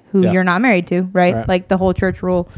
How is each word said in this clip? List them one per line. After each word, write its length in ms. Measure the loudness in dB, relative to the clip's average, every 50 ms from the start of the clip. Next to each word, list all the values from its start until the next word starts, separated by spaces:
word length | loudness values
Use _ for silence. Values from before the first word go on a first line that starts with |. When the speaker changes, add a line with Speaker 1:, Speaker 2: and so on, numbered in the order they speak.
| _ _
Speaker 1:
who 100 | 0 2
Speaker 2:
Yeah. 100 | 2 2
Speaker 1:
you're 120 | 2 2 0
not 160 | 0 0 0
married 260 | 2 2 2 0 0 -2
to, 200 | -2 -2 -2 -2
right? 220 | 0 2 2 2 2
Speaker 2:
Right. 140 | 0 -2 -2
Speaker 1:
Like, 200 | -2 -2 -2 -2
the 80 | -2
whole 160 | 0 0 0
church 300 | 0 0 -2 -4 -4 -4
rule. 260 | -4 -2 -2 -2 -4 -6 -10